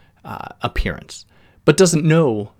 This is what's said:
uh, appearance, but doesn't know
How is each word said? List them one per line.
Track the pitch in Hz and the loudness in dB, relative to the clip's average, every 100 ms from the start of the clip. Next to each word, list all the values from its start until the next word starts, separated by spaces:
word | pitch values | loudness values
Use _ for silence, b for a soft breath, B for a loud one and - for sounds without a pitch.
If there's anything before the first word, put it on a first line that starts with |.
| b b | b b
uh, | - 104 - - | -16 -14 -14 -10
appearance, | - - 98 73 - - - b b b | -6 -4 -6 -8 -14 -20 -20 b b b
but | - 151 | 0 4
doesn't | 185 160 | 4 2
know | 160 160 147 107 101 _ | 2 2 2 -2 -8 _